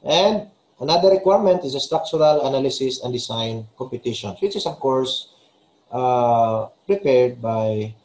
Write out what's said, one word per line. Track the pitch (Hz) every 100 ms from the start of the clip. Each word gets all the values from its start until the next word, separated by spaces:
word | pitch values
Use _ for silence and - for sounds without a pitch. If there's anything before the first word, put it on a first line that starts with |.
And | - 160 202 214 - _ _ _
another | 135 170 190
requirement | 190 190 208 202 180
is | 143
a | 135
structural | - 156 - 160 151 151 135
analysis | 135 135 127 135 127
and | 123
design | 123 - 113 113 113 110 _
competition, | 127 120 - 113 104 95
which | 196 202
is, | 170
of | 151
course, | 135 131 131 - - _ _ _ _ _ _
uh, | 120 127 123 120 117 113 110 110 _
prepared | _ 196 175 127 127 123
by | 113 113 110 107 107 107